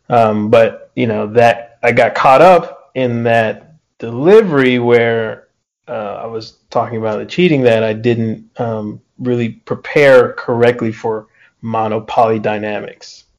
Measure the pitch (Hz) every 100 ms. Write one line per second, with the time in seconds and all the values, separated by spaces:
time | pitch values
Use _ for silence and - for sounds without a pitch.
0 | - 120 110 107 107 113 113 - - -
1 | 120 107 107 113 117 - - _ 120 120
2 | - - 151 135 175 175 165 - _ 131
3 | 127 117 117 117 110 101 - _ _ -
4 | 117 117 156 214 202 147 127 123 120 120
5 | 117 113 110 - _ _ _ _ - 117
6 | 104 101 117 113 110 _ - 123 110 113
7 | 110 107 104 - 180 143 123 110 110 107
8 | 117 117 113 107 - - 117 110 104 113
9 | _ - 123 123 117 113 - 120 - 156
10 | 139 131 117 - - 117 120 120 113 113
11 | 117 110 107 _ _ _ 113 113 110 107
12 | 107 - 113 113 107 107 104 101 - -
13 | - - _